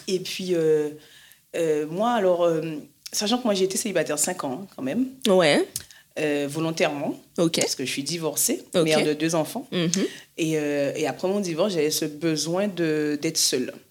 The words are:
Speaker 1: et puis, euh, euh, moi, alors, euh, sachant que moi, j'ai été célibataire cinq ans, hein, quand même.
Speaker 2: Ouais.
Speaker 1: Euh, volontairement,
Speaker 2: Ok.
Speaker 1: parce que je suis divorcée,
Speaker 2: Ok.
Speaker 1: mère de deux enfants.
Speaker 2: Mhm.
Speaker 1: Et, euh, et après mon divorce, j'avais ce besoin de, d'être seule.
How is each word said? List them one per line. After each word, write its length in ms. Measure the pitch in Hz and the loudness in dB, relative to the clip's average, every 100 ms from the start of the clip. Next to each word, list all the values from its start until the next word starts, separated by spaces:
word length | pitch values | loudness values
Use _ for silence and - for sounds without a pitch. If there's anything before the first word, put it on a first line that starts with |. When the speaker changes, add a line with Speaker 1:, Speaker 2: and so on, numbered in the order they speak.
| - | -4
Speaker 1:
et 140 | 185 | -4
puis, 340 | 180 - 185 | -4 -6 -2
euh, 360 | 170 156 156 151 147 - - - _ _ 170 | 2 4 2 0 -8 -18 -20 -20 _ _ -2
euh, 300 | 160 151 151 | 0 0 -2
moi, 220 | 175 233 | -2 0
alors, 320 | 240 185 175 | 2 2 4
euh, 160 | 175 160 160 151 - _ - | 4 2 -2 -6 -12 _ -8
sachant 280 | - 208 247 | -4 0 0
que 60 | |
moi, 100 | 240 | 2
j'ai 100 | 190 | 2
été 120 | 190 226 | 0 0
célibataire 400 | 220 180 151 147 | -2 0 0 0
cinq 260 | - 185 | -2 -2
ans, 160 | 143 127 | -6 -6
hein, 40 | 196 - | -10 -8
quand 60 | |
même. 240 | 131 196 262 - 220 | -4 -2 -2 0 4
Speaker 2:
Ouais. 400 | 185 160 190 392 - - - _ - | 6 6 4 2 -6 -12 -20 _ -4
Speaker 1:
Euh, 280 | 151 143 143 | 0 0 -2
volontairement, 720 | 151 160 160 165 143 165 - - - | -2 -2 0 0 0 -6 -6 -6 0
Speaker 2:
Ok. 200 | 165 - | 2 2
Speaker 1:
parce 160 | - | -2
que 120 | - 131 | -2 -4
je 40 | |
suis 120 | - | -4
divorcée, 640 | 143 170 156 143 - 349 - | -4 -4 -4 0 0 -2 -2
Speaker 2:
Ok. 100 | 185 | 2
Speaker 1:
mère 180 | 160 156 | 4 4
de 120 | 151 | 2
deux 200 | 147 160 | 0 0
enfants. 320 | 165 151 240 - | 0 -2 -6 -6
Speaker 2:
Mhm. 160 | 180 170 175 285 - - - | -2 0 0 -2 -6 -12 -4
Speaker 1:
Et, 220 | 160 156 | -2 0
euh, 340 | 147 143 143 | 0 0 0
et 120 | - 147 | 0 -4
après 200 | - 185 | -2 -2
mon 140 | 202 | -2
divorce, 320 | 185 156 208 | -2 0 0
j'avais 180 | 170 151 | 0 0
ce 140 | 151 | 0
besoin 640 | 156 147 165 156 151 180 208 | -4 -2 -2 0 -2 -2 -2
de, 500 | 175 160 151 151 147 | 0 0 0 0 -2
d'être 160 | 160 160 | -2 0
seule. 340 | - 135 123 - - | 0 0 -4 -8 -18